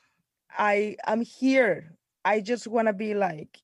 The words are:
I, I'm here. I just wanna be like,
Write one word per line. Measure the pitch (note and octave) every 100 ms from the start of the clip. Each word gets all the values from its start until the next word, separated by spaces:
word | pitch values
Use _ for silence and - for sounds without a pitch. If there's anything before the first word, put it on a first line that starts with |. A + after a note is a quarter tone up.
| _ _ _ _ _ -
I, | G#3 G#3 G#3+ - -
I'm | A3
here. | A#3 - C4 C4+ A3+ D3+ D#3 - _ _ F#3
I | A3
just | G3+ A#3+ A3
wanna | A3+ A3
be | G3 G#3+
like, | G3+ F#3+ D#3 - -